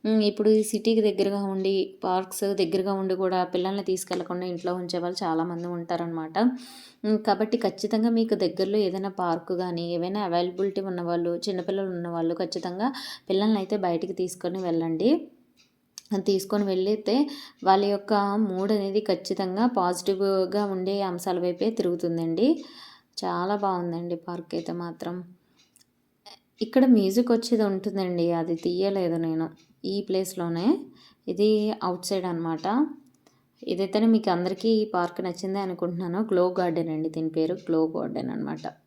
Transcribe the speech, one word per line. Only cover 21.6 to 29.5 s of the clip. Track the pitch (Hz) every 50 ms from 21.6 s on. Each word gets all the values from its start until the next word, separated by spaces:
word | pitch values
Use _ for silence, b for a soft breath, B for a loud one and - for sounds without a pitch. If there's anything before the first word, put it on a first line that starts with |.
| 190 220
తిరుగుతుందండి. | 226 226 196 175 175 170 - 170 165 165 165 165 165 175 226 277 330 B B B B B B B B B B B _ -
చాలా | 190 180 175 175 180 190 208
బాగుందండి | 202 202 196 185 180 175 175 165 170 175 175 175
పార్క్ | 165 165 - 175 175 170 - -
అయితే | 170 170 170
మాత్రం. | 170 175 175 170 160 165 170 170 175 180 175 175 180 _ _ _ _ _ _ _ _ _ _ _ _ _ _ _ _ _ _ B B B _ _ _ _
ఇక్కడ | 220 220 - 262 254
మ్యూజిక్ | 254 247 214 196 190 196 233 240 240
వచ్చేది | 233 226 226 - 240 214 214
ఉంటుందండి, | 202 196 190 190 214 185 196 190 180 180 175 170 170
అది | 170 165 160 170 170
తీయలేదు | 165 - 175 175 180 190 196 196 196 180 170 170
నేను | 165 165 165 160 160 160 165